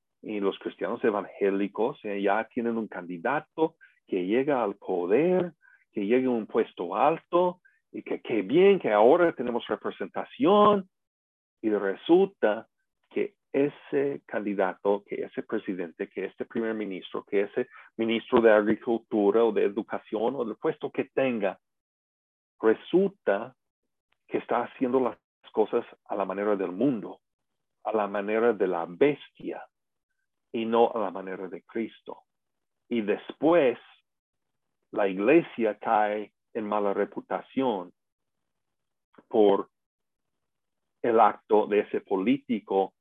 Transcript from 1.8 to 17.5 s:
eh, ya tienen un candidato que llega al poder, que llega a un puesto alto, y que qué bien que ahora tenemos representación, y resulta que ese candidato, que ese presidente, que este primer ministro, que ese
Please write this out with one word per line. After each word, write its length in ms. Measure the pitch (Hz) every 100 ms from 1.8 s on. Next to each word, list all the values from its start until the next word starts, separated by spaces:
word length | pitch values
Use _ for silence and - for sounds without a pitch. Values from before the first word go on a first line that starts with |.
| 117 147
eh, 180 | 107 101
ya 220 | 101 104 113
tienen 320 | - 117 113
un 100 | 104
candidato 880 | 95 87 87 113 147 - - 160 - - _ _
que 180 | 98 90
llega 380 | 117 139 135
al 120 | 107 98
poder, 800 | - 90 87 113 175 185 180 - _ _ _
que 140 | - 101
llega 200 | 123 127
a 40 |
un 160 | 120 104
puesto 480 | 120 107 - 87 101
alto, 680 | 143 165 - 175 180 180 _ _ _
y 120 | 214
que 180 | - -
qué 200 | - 110
bien 380 | 92 135 196 190
que 120 | 120
ahora 400 | 104 113 170 170
tenemos 320 | - 123 117 -
representación, 1200 | 107 107 - 98 - 90 - 147 208 208 208 185 _ _ _ _ _ _ _
y 80 | 110
resulta 960 | 104 98 92 - 175 190 - 110 107 - _ _ _ _
que 260 | - - _ _
ese 680 | 139 143 - - 147 139 143 -
candidato, 800 | 113 104 101 92 90 101 101 -
que 160 | -
ese 180 | - -
presidente, 680 | - 113 - 92 87 - 98
que 160 | - 95
este 200 | - -
primer 300 | 117 113 110
ministro, 480 | 104 90 - 104
que 180 | - 98
ese 260 | 101